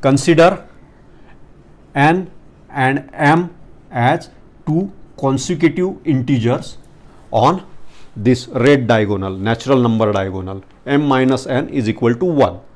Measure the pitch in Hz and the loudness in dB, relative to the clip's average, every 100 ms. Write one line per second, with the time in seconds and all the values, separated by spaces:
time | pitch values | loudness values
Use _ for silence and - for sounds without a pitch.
0 | 135 139 - 165 - 208 - - - - | 2 2 4 6 4 4 -12 -20 -20 -20
1 | - - - - - - - - - 143 | -20 -20 -20 -20 -20 -20 -20 -20 -10 0
2 | 143 175 175 - - - - 139 131 139 | 2 2 -4 -16 -20 -20 -14 -2 -2 -2
3 | - - 147 165 175 - - - - 127 | -6 0 2 2 0 -10 -20 -20 -12 -2
4 | 120 165 - - - _ - 156 196 - | 0 0 -4 -20 -20 _ -4 -2 -2 -10
5 | - - 135 135 - 180 165 175 180 - | -20 -6 -2 -2 -2 0 0 0 -4 -4
6 | - 131 123 135 113 123 - - - - | -2 -2 0 0 0 -2 -6 -18 -20 -20
7 | - - - 113 127 185 - - - - | -20 -20 -6 0 2 0 -8 -16 -16 -16
8 | - - 104 123 - - 123 143 117 117 | -18 -4 0 0 -2 0 4 4 2 0
9 | 104 101 95 95 101 117 127 135 120 113 | 0 -2 -4 -6 -4 -4 0 2 2 2
10 | 110 98 95 95 92 98 - - - 143 | 0 0 -2 -6 -10 -12 -16 -18 -2 0
11 | 147 131 131 127 - 127 - 143 113 110 | 2 2 2 0 -2 -4 -4 -4 -4 0
12 | 117 120 185 151 107 87 - | 0 0 -2 2 0 0 -20